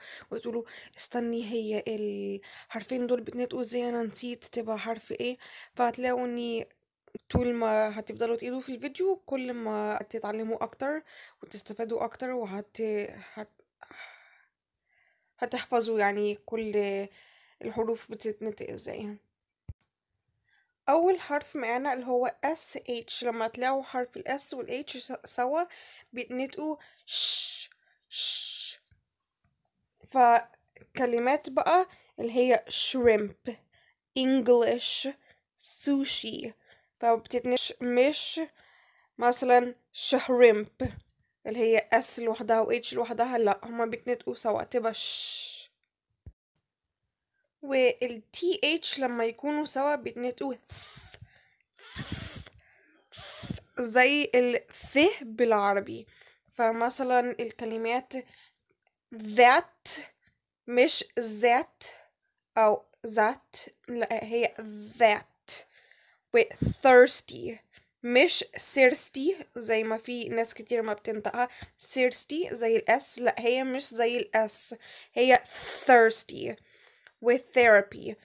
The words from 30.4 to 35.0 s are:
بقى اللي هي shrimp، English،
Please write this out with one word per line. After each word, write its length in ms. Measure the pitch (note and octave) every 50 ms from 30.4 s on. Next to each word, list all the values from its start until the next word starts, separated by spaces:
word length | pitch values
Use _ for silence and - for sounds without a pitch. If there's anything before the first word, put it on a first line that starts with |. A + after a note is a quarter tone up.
| - - _ _ _ _ - - - _ - C4 C4 B3 A#3+ A#3 A#3+ B3 C#4+ D4 - -
بقى 380 | C4 D4 - - E4 F#4 F#4 - - _ _ _ _ -
اللي 140 | A3+ A#3
هي 320 | A3 B3 B3+ B3+ A#3 - - -
shrimp، 840 | - - - - - C4 A#3+ A#3+ A3 G#3 G#3+ G3 - _ - B3+ A3 - _ _ _ _ _ _ _ _ _ _ - C4+
English، 880 | B3+ C4 C4+ C4+ A3+ B3 B3 A#3+ A#3 A3+ A3+ B3 - - - -